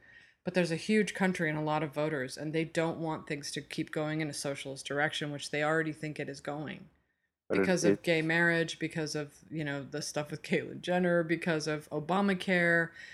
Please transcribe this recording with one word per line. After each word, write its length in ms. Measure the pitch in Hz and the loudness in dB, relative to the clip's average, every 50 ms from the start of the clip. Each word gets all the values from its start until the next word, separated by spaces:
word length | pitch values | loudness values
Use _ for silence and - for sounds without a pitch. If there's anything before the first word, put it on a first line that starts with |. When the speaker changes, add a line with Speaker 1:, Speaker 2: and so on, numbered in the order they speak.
| _ - - - - - _ _ _ | _ -20 -20 -20 -20 -20 _ _ _
Speaker 1:
but 100 | 185 180 | -2 0
there's 160 | 185 175 156 | 2 2 2
a 60 | 165 | 0
huge 360 | 160 - - 214 214 202 - - | -2 0 4 4 4 4 2 2
country 340 | - 196 185 180 180 170 156 | 2 2 2 2 2 0 0
and 100 | 151 151 | 0 0
a 40 | 151 | 0
lot 200 | 151 151 156 160 | 0 2 0 0
of 100 | 147 - | 0 -2
voters, 440 | 147 151 156 156 139 127 139 - | -2 -2 0 0 -2 -4 -6 -6
and 160 | - 147 156 151 | -8 -6 -2 0
they 120 | 160 165 | 0 -2
don't 340 | 160 - 170 160 165 - - | 0 0 0 0 0 0 -2
want 280 | 165 156 156 - - | -4 -4 -4 -6 -6
things 240 | - 156 143 143 - - | -6 -6 -6 -6 -8 -8
to 100 | 151 147 | -8 -8
keep 280 | - - - 160 - | -6 -6 -6 -6 -4
going 300 | - - - 202 156 156 | -2 -2 -2 0 0 -2
in 80 | 156 147 | -2 -4
a 40 | 143 | -4
socialist 520 | - - 143 139 - - 139 135 139 - | -4 -4 -4 -4 -4 -6 -10 -10 -10 -8
direction, 460 | - 139 143 147 147 - - 156 147 147 | -4 0 0 0 0 0 -2 -4 -4 -6
which 180 | 139 - - | -8 -6 -4
they 120 | - 147 151 | -2 0 2
already 280 | 151 160 160 160 156 147 | 2 2 2 2 0 -4
think 280 | - 156 151 151 - | -6 -8 -8 -6 -6
it 80 | 143 131 | -8 -8
is 120 | 139 139 | -8 -8
going. 440 | - 147 143 151 151 - - - - - _ _ _ _ _ _ _ _ _ _ _ _ | -8 -6 -6 -4 -6 -6 -8 -10 -14 -18 _ _ _ _ _ _ _ _ _ _ _ _
Speaker 2:
But 100 | - 196 | 2 4
it, 20 | 196 | 4
Speaker 1:
Because 200 | 185 185 160 160 | 4 4 4 6
of 100 | 175 202 | 4 4
Speaker 2:
it 80 | 202 - | 4 4
Speaker 1:
gay 180 | 175 165 160 160 | 2 2 2 4
marriage, 560 | 160 165 170 170 170 165 165 165 160 - - | 2 4 4 4 4 4 4 2 0 -2 -4
because 380 | 170 156 - 165 156 147 147 | -6 -4 -2 -4 -4 -4 -4
of, 180 | 151 147 147 - - - - | -4 -6 -6 -10 -18 -16 -10
you 140 | - 160 151 | -6 -4 -4
know, 180 | 143 143 143 135 | -4 -4 -4 -6
the 200 | 131 - 147 147 | -6 -6 -6 -6
stuff 280 | - - 147 143 143 | -4 -4 -4 -4 -4
with 120 | 156 - - | -8 -10 -2
Caitlyn 400 | - 196 147 127 - 135 135 - | 0 0 0 0 -2 -8 -8 -2
Jenner, 420 | 175 180 180 180 175 175 175 165 | 0 2 4 4 4 4 4 4
because 420 | 160 170 165 - 185 160 156 151 | 2 0 0 2 0 0 0 0
of 240 | 156 151 151 151 - | -2 -2 -4 -4 -6
Obamacare, 1000 | 143 151 147 160 180 196 202 202 190 185 - 196 185 175 170 170 170 170 165 165 - - - - | -6 -6 -2 0 2 2 4 2 2 0 0 2 2 4 4 6 4 4 2 0 -4 -12 -18 -18